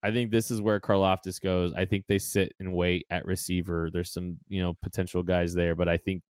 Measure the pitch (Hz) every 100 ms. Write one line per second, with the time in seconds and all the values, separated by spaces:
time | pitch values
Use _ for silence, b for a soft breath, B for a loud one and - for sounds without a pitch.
0 | 101 113 117 113 113 113 104 104 - 101
1 | 95 92 92 90 95 90 87 80 92 101
2 | - 101 - 101 92 - 95 90 90 90
3 | - 90 - 92 - 90 87 85 82 87
4 | 87 - 90 85 _ 98 90 85 - -
5 | 90 90 90 90 87 87 85 82 87 85
6 | - 92 _